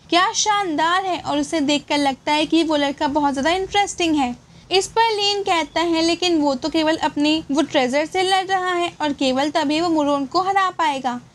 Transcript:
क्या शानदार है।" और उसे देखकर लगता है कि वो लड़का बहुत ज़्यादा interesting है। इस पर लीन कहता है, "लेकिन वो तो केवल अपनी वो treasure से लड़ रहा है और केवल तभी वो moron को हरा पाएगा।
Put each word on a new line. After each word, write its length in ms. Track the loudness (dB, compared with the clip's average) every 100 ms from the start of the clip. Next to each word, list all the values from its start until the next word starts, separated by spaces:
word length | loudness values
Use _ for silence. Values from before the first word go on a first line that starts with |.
| -2
क्या 220 | 2 2
शानदार 680 | 0 0 0 0 0 0 0 0
है।" 120 | -4
और 180 | -2 -2
उसे 220 | -2 0
देखकर 360 | 0 0 0 0
लगता 340 | 0 -2 -2
है 140 | 0 2
कि 160 | 2
वो 140 | 2 0
लड़का 320 | 0 -2 -2
बहुत 240 | 0 0
ज़्यादा 180 | 0 0
interesting 640 | 0 0 0 -2 -2 0 0
है। 180 | 0 -4 -16 -20 -2
इस 160 | -2 0
पर 220 | 0 2
लीन 300 | 2 0 -2
कहता 380 | 0 -2 0 -2
है, 220 | 0 2
"लेकिन 380 | 2 0 0 2
वो 140 | 2
तो 140 | 0 -2
केवल 280 | 0 0 0
अपनी 440 | -2 0 0 0 0
वो 120 | -2
treasure 420 | 0 0 0 0 -2
से 160 | -2
लड़ 220 | 0 0 0
रहा 260 | -2 0
है 180 | -2 -4 -4
और 120 | -6
केवल 380 | -2 0 0 0
तभी 300 | 0 0 0
वो 80 | 0
moron 360 | 0 2 0 0
को 160 | -2
हरा 260 | 0 0 0
पाएगा। 500 | 0 -2 -2 -4 -6 -12